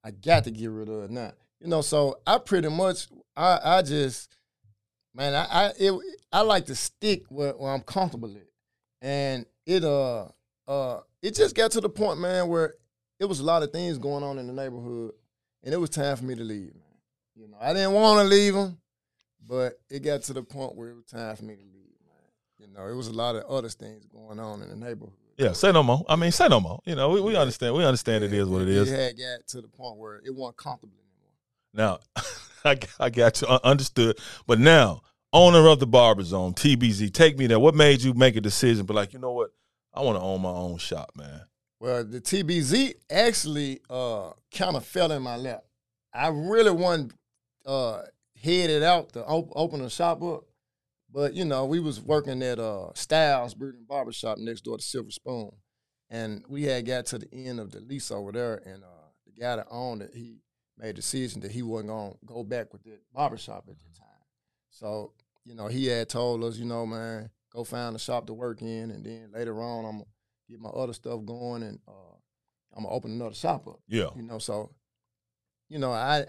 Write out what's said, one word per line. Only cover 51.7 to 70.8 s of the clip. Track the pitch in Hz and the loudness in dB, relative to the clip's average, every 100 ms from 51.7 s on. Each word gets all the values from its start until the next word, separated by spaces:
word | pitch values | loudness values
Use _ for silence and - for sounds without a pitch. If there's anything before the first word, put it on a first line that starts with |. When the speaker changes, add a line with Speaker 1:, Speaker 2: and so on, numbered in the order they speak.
| 165 | -2
Speaker 1:
was | 156 110 | -2 -6
working | - 151 139 131 | -2 0 0 -4
at, | 127 120 | -4 -4
uh, | 113 101 87 | -6 -8 -10
Styles | - - 156 151 139 120 | -12 -2 2 4 2 -2
Breeding | 104 139 123 113 | -10 -14 -14 -8
Barbershop | 143 120 117 117 107 | -6 -6 -6 -8 -6
next | 113 117 | -8 -10
door | 117 113 | -10 -10
to | |
Silver | - 131 107 | -8 -10 -10
Spoon. | - - 123 104 104 _ _ _ _ _ | -14 -12 -10 -12 -18 _ _ _ _ _
And | 113 113 104 - | -12 -10 -10 -12
we | 143 | -8
had | 147 127 | -4 -4
got | 117 127 123 | -4 -6 -6
to | 120 | -12
the | 113 | -14
end | 131 131 120 | -16 -14 -12
of | 104 | -14
the | 98 | -16
lease | 110 139 - | -14 -12 -10
over | 104 101 | -10 -10
there, | 110 120 107 | -8 -6 -8
and, | 95 95 | -12 -20
uh, | 92 87 78 _ | -20 -20 _ _
the | _ | _
guy | 104 120 117 | -12 -8 -8
that | - | -8
owned | 117 127 113 | -10 -10 -10
it, | 101 | -14
he | 120 117 113 _ _ _ _ | -18 -20 -20 _ _ _ _
made | 110 | -14
a | |
decision | 98 - 135 127 98 | -10 -8 -8 -8 -10
that | 98 | -12
he | 113 | -12
wasn't | 117 113 107 | -10 -10 -10
gonna | 110 101 - - | -12 -12 -16 -18
go | 117 | -16
back | 104 123 107 | -10 -10 -10
with | 98 | -16
the | - 107 _ | -20 -20 _
barbershop | 127 143 110 - 101 - | -6 -6 -6 -14 -18 -20
at | - | -20
the | _ 82 | _ _
time. | 52 50 _ _ _ _ _ | _ _ _ _ _ _ _
So, | _ 110 107 104 _ _ _ | _ -10 -10 -12 _ _ _
you | 120 | -20
know, | 117 104 | -14 -8
he | 127 131 | -4 -2
had | 117 113 | -2 -4
told | 120 123 117 | -4 -4 -4
us, | 117 113 | -6 -8
you | 120 | -8
know, | 117 | -8
"Man, | 113 113 113 113 110 - _ | -8 -8 -10 -12 -14 -20 _
go | 117 | -16
find | 117 120 120 110 | -12 -10 -10 -10
a | |
shop | - 123 113 | -8 -8 -8
to | |
work | 113 123 110 | -10 -10 -10
in, | 113 113 113 | -10 -10 -10
and | 104 | -12
then | 104 113 113 | -14 -16 -16
later | 107 117 110 | -12 -10 -8
on, | 120 117 110 | -8 -10 -10
I'ma | 107 104 _ _ _ _ | -14 -18 _ _ _ _
get | 113 | -20
my | 110 | -14
other | - | -10